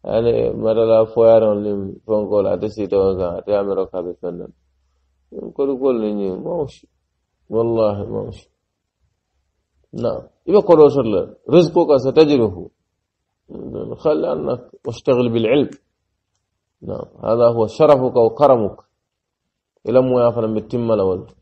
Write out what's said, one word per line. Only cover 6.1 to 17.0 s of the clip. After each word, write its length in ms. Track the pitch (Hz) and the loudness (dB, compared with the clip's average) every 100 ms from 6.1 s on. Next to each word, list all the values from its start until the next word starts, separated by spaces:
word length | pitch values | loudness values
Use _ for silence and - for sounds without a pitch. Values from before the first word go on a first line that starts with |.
| 104 | -4
nyi, 120 | 98 92 160 | -6 -6 -8
mawshi. 400 | 175 139 - _ _ _ _ _ _ _ | -8 -8 -12 _ _ _ _ _ _ _
Wallahi 500 | 110 117 113 107 101 101 | -4 -2 0 0 -2 -8
mawshi. 340 | 107 107 - _ _ _ _ _ _ _ _ _ _ _ _ _ _ _ 113 | -8 -10 -14 _ _ _ _ _ _ _ _ _ _ _ _ _ _ _ -8
نعم. 180 | 117 - - _ - | -6 -6 -12 _ 0
إذا 100 | 196 | 0
قالوا 280 | 185 160 151 | 6 8 8
صلى 340 | 135 113 95 - - - | 6 0 -2 -4 -12 2
رزقك 420 | 156 165 170 151 139 131 | 2 4 2 2 2 2
ستجده. 500 | 127 156 139 110 90 87 _ _ _ _ _ _ _ _ - - - - - | 2 4 2 0 -4 -16 _ _ _ _ _ _ _ _ -16 -12 -12 -12 -4
خل 220 | 156 151 165 | -2 -2 -2
أنك 360 | 160 156 85 - - - | -4 -6 -8 -10 -14 -14
واشتغل 440 | 117 - 123 120 | -8 -2 0 0
بالعلم. 360 | 113 113 147 123 - _ _ _ _ _ _ _ _ _ _ | 0 2 2 0 -6 _ _ _ _ _ _ _ _ _ _
نعم. 240 | 104 - | -12 -12